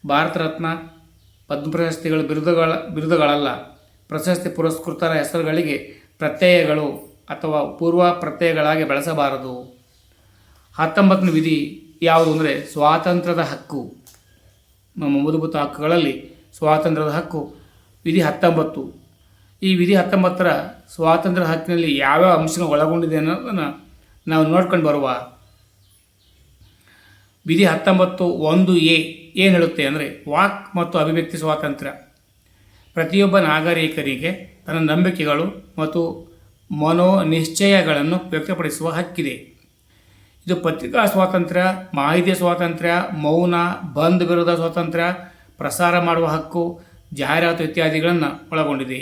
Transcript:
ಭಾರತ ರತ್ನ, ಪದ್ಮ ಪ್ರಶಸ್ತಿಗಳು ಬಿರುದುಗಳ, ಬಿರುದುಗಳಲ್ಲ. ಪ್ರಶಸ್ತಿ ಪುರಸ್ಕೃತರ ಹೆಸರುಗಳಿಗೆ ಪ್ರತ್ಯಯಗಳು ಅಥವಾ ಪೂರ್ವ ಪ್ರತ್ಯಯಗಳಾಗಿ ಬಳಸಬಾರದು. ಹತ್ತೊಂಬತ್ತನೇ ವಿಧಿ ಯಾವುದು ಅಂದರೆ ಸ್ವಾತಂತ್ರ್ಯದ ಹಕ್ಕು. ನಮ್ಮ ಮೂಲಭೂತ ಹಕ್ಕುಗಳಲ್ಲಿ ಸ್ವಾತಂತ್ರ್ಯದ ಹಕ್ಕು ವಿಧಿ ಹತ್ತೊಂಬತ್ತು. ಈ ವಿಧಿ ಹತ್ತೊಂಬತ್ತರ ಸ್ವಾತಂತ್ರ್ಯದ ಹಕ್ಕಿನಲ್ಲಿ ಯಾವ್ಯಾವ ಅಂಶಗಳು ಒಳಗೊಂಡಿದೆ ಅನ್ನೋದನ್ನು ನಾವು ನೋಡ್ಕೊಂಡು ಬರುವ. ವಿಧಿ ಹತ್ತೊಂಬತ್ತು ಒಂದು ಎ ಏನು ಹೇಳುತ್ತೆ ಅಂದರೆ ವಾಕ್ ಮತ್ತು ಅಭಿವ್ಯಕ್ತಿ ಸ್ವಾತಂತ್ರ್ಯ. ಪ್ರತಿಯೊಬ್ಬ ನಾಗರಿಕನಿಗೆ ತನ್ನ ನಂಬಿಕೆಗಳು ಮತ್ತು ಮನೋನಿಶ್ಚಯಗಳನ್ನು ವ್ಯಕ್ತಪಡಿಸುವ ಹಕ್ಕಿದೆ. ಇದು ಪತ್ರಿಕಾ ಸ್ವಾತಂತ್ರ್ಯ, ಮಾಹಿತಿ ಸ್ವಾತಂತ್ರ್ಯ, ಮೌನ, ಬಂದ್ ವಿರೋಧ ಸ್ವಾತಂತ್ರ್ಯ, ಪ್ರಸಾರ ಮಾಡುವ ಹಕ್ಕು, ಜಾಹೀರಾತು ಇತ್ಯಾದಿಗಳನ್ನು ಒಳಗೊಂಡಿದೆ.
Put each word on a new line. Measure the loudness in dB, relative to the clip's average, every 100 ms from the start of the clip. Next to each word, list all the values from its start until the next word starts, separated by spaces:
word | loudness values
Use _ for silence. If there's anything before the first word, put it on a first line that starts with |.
| 0
ಭಾರತ | 0 0 -2
ರತ್ನ, | -6 -6 -6 -8 -12 -20 _ _ _ _ _
ಪದ್ಮ | -8 -4
ಪ್ರಶಸ್ತಿಗಳು | -2 -2 -4 -2 -2
ಬಿರುದುಗಳ, | -2 -2 2 2 2
ಬಿರುದುಗಳಲ್ಲ. | -2 -6 -6 0 2 2 2 -2 -6 -12 -20 _ _ _
ಪ್ರಶಸ್ತಿ | -6 -2 -2 -4
ಪುರಸ್ಕೃತರ | -2 -2 -2 -8 -4 -2
ಹೆಸರುಗಳಿಗೆ | -2 -2 -2 -2 -2 -2 -4 -8 -20 _ _
ಪ್ರತ್ಯಯಗಳು | -6 2 4 4 4 0 -2 -8 -16 _ -14
ಅಥವಾ | -8 -4 -2 -2 -2
ಪೂರ್ವ | 0 4 4
ಪ್ರತ್ಯಯಗಳಾಗಿ | 2 -6 -2 0 2 2 2
ಬಳಸಬಾರದು. | 0 -2 -2 0 0 -2 -8 -12 -16 -20 _ _ _ _ _ _ _ _ _
ಹತ್ತೊಂಬತ್ತನೇ | -4 -2 4 4 4 2
ವಿಧಿ | 2 2 0 -2 -10 -20 -2
ಯಾವುದು | 2 4 4
ಅಂದರೆ | 2 0 -2 -6
ಸ್ವಾತಂತ್ರ್ಯದ | 0 2 2 2 0 0 -2
ಹಕ್ಕು. | -2 -6 -10 -10 -10 -16 -20 _ _ _ _ _ _ _ _ -6
ನಮ್ಮ | -2 0
ಮೂಲಭೂತ | 2 0 -2 -4
ಹಕ್ಕುಗಳಲ್ಲಿ | -4 -4 0 2 2 -2 -12 -20 _ -2
ಸ್ವಾತಂತ್ರ್ಯದ | 2 2 2 0 0
ಹಕ್ಕು | -2 -4 -8 -8 -14 -20 _ _ _ -2
ವಿಧಿ | 2
ಹತ್ತೊಂಬತ್ತು. | 2 2 2 2 -2 -6 -12 -16 _ _ _ _ _ _
ಈ | 0 2
ವಿಧಿ | 4 2
ಹತ್ತೊಂಬತ್ತರ | 2 2 2 2 0 0 -4 -14 _ -2
ಸ್ವಾತಂತ್ರ್ಯದ | 2 2 2 0 0
ಹಕ್ಕಿನಲ್ಲಿ | -2 -2 -2 0 2
ಯಾವ್ಯಾವ | 2 4 6 4
ಅಂಶಗಳು | 2 -2 0
ಒಳಗೊಂಡಿದೆ | 2 2 0 0 0
ಅನ್ನೋದನ್ನು | -2 -4 -4 -6 -6 -8 -20 _ _ _ -2
ನಾವು | 0 4
ನೋಡ್ಕೊಂಡು | 4 2 2 2
ಬರುವ. | 0 -2 -4 -8 -20 _ _ _ _ _ _ _ _ _ _ _ _ -20 _ _ _ _ _ _ _ -2
ವಿಧಿ | 2
ಹತ್ತೊಂಬತ್ತು | 4 2 2 2 2 0 -2
ಒಂದು | 0 2 2 4 4
ಎ | 4 2 0 -12 -12 0
ಏನು | 4
ಹೇಳುತ್ತೆ | 4 2 0 -4
ಅಂದರೆ | -4 -8 -10 -4
ವಾಕ್ | 0 0 -2 -8 -6
ಮತ್ತು | -2 0
ಅಭಿವ್ಯಕ್ತಿ | 0 0 -2 -4
ಸ್ವಾತಂತ್ರ್ಯ. | -2 -2 -4 -6 -10 -14 -20 _ _ _ _ _ _ _ _
ಪ್ರತಿಯೊಬ್ಬ | -4 0 2 4 4
ನಾಗರಿಕನಿಗೆ | 2 2 2 0 0 -2 -6 -4 -6 -8 -14 _ -8
ತನ್ನ | -2 0
ನಂಬಿಕೆಗಳು | 2 0 0 -2 0 -2 -6 -16 -6
ಮತ್ತು | -4 -2 -4 -6 -18 -20 _ _ _
ಮನೋನಿಶ್ಚಯಗಳನ್ನು | -2 0 4 4 4 2 0 -2 0 4 4 4 0 0 -2 -2
ವ್ಯಕ್ತಪಡಿಸುವ | -6 -4 -4 -4 -4 -4
ಹಕ್ಕಿದೆ. | -4 -6 -6 -6 -6 -16 _ _ _ _ _ _ _ _ _ -4
ಇದು | -2
ಪತ್ರಿಕಾ | -2 -4 -2 2 2
ಸ್ವಾತಂತ್ರ್ಯ, | 2 2 0 0 0 0 -2 -6
ಮಾಹಿತಿ | -2 2 2 2 2
ಸ್ವಾತಂತ್ರ್ಯ, | 0 0 -2 -2 0 0 -2
ಮೌನ, | -4 0 2 2 0 -2 -4 -8
ಬಂದ್ | 0 2 2
ವಿರೋಧ | 2 2 2
ಸ್ವಾತಂತ್ರ್ಯ, | 0 -2 -2 -4 -2 -2 -4 -12 -20 _ _
ಪ್ರಸಾರ | -8 0 2 2
ಮಾಡುವ | 2 2 0
ಹಕ್ಕು, | -2 -4 -4 -4 -6 -18 -20 _
ಜಾಹೀರಾತು | -6 0 2 2 0
ಇತ್ಯಾದಿಗಳನ್ನು | -4 0 0 0 0 0 -2 -6 -8
ಒಳಗೊಂಡಿದೆ. | -4 -2 -4 -6 -8